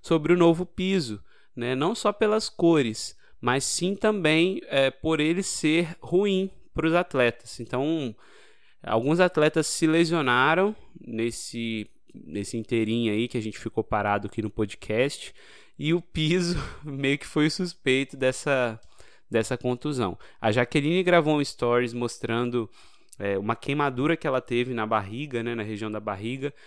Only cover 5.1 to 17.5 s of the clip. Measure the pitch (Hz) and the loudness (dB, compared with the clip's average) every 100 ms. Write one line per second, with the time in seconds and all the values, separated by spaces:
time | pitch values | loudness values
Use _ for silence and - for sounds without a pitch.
5.1 | 156 151 175 185 - 151 160 165 - - | 0 2 0 -4 -2 0 2 0 -6 -2
6.1 | 175 208 185 190 - - - 160 175 180 | 2 2 0 -2 -8 -12 -2 2 2 0
7.1 | 135 120 - - - 113 127 147 165 127 | 2 2 0 -12 -14 -6 -2 0 -2 -4
8.1 | 104 - - - - - - - 113 131 | -8 -18 -20 -20 -20 -20 -14 -2 0 2
9.1 | 170 180 156 151 160 151 - 160 160 165 | 4 4 4 2 2 0 2 2 4 4
10.1 | 170 131 123 139 165 202 214 - - - | 2 2 4 4 4 2 -2 -14 -18 -10
11.1 | 113 117 - - 120 117 110 104 - - | -4 -4 -4 -10 -6 -4 -6 -8 -14 -20
12.1 | - - 95 101 117 107 117 110 117 113 | -20 -10 -8 -6 -6 -2 0 2 2 2
13.1 | 104 120 123 110 - - - - 107 101 | 0 0 -2 -6 -6 -6 -4 -2 0 0
14.1 | 101 101 - 104 - 104 - - 110 139 | 0 -2 -6 -6 -2 -4 -4 -4 0 0
15.1 | - - - - - - - 147 170 - | -2 -14 -18 -20 -20 -20 -6 -2 -2 -2
16.1 | 160 156 180 170 170 - - 151 135 139 | -2 2 2 2 -2 -6 -10 -12 -4 -2
17.1 | 143 - 156 151 | -2 -2 2 2